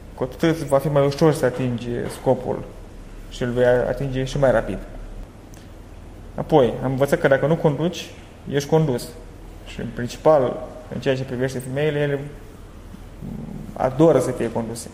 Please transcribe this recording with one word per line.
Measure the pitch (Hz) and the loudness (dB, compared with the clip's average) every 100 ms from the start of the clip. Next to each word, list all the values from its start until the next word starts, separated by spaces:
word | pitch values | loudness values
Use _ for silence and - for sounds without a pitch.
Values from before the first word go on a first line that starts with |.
| - | -16
cu | - | -6
atât | 131 - 165 160 | -6 0 2 2
va | 143 135 | 2 2
fi | 151 | 4
mai | 147 139 | 4 4
ușor | 139 160 | 6 4
să | 143 | 6
atingi | 123 123 127 120 120 120 123 - | 2 2 -2 -2 -4 -4 -4 -2
scopul | 131 127 127 110 - - - - - - - | 2 2 0 -6 -8 -14 -16 -16 -16 -16 -14
și | - | -6
îl | 123 | -2
vei | 120 | 4
atinge | 123 123 - - 139 131 | 6 6 2 -2 -2 -2
și | 131 143 | -2 2
mai | 135 | 4
rapid. | 113 113 95 - - - - - - - - - - - - - - - | 4 2 -6 -8 -14 -12 -14 -14 -18 -20 -20 -18 -18 -18 -18 -18 -16 -12
Apoi, | - 151 156 117 123 | -8 4 6 6 2
am | 127 | -2
învățat | 131 139 170 | 0 2 4
că | 147 | 4
dacă | 135 143 | 4 4
nu | 165 | 2
conduci, | 160 143 165 - - - - - - | 2 2 -2 -4 -12 -16 -20 -16 -4
ești | 139 139 | -4 2
condus. | 160 151 120 - - - - - - - | 2 4 0 -6 -14 -18 -18 -18 -16 -14
Și | - | -10
în | 123 | -8
principal, | 117 120 - 156 156 123 - - - - | -6 -8 2 6 6 4 -2 -10 -14 -10
în | - | -4
ceea | 139 127 | 0 0
ce | |
privește | 127 123 131 131 | -2 -2 -2 -4
femeile, | 131 135 151 147 | -4 0 0 2
ele | 147 139 143 - - - - - - - - - - - - - - | 0 0 -4 -12 -16 -18 -18 -18 -16 -16 -16 -14 -10 -10 -10 -10 -10
adoră | - 131 127 160 135 | -2 0 6 6 6
să | 127 | 2
fie | 127 117 | 0 -2
conduse. | 117 113 117 - | -2 -4 -8 -12